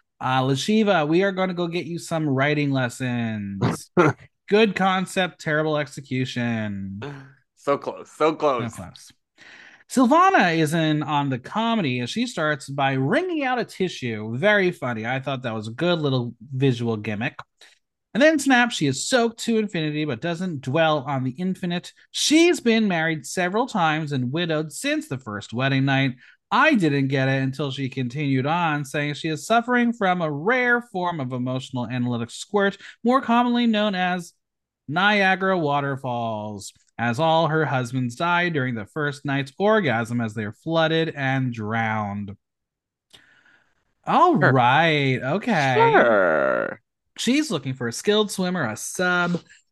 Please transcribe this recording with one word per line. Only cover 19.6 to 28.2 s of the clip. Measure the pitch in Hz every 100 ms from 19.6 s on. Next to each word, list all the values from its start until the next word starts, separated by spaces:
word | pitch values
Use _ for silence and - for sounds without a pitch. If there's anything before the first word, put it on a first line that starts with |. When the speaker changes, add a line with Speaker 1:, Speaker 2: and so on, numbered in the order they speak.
| 208 175 156 147
Speaker 1:
but | 151 113
doesn't | 170 165 185 143
dwell | 135 156 160 151 147
on | 135
the | 131
infinite. | 123 185 185 175 175 - - _
She's | - - 311 339 302
been | 233 226 208
married | 165 160 160 -
several | - 180 185 135
times | 196 160 156 151
and | 143 123
widowed | 156 175 156 160
since | - 277 302 -
the | 131
first | - 104 -
wedding | 113 135 135 139
night. | 135 135 127 - _ -
I | 220 302 254
didn't | 160 139 135
get | 139 135
it | 135
until | 135 131 143
she | 131 135
continued | 135 127 139